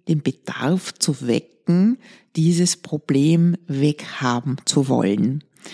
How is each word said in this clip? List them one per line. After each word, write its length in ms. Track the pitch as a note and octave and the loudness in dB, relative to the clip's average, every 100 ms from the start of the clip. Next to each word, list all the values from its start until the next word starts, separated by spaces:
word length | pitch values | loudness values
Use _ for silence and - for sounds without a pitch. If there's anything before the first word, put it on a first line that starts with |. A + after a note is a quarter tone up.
| - | -4
den 140 | D#3 | -2
Bedarf 720 | - - - - B2 F#3 - | -2 -6 -10 -6 -2 -2 -4
zu 320 | - - C3+ B2 | -4 -4 -2 -2
wecken, 720 | A#2 - _ - F3 G#3 B3+ - - _ - | -2 -4 _ 0 2 2 0 -8 -20 _ 0
dieses 400 | D#3+ E3+ F3 - | 2 2 0 -2
Problem 800 | - D3+ - C#3 D3+ E3+ E3+ F3 - | -8 -8 -2 2 4 4 2 0 -4
weghaben 920 | C3+ D3 D3 - - B2+ A#2+ C3 C3 | 0 0 0 -8 -6 -2 -2 -4 -6
zu 240 | - D3 C3 | -2 0 0
wollen. 560 | B2 F#2+ G#2 A#2 C#3+ - _ - | 0 0 0 0 -2 -8 _ -20